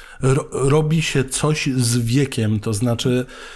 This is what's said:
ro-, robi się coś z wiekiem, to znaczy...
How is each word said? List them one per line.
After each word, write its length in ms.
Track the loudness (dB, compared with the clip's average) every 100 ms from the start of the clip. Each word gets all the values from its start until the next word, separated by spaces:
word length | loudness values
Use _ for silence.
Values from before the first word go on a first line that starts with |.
| -20 -2
ro-, 280 | 2 2 0
robi 500 | -2 2 2 2 0
się 220 | 0 0
coś 420 | -2 -2 0 0 0 0
z 220 | 2 0
wiekiem, 640 | 2 2 0 0 0 0
to 120 | -2
znaczy... 520 | -2 0 0 0 0 -2 -10 -18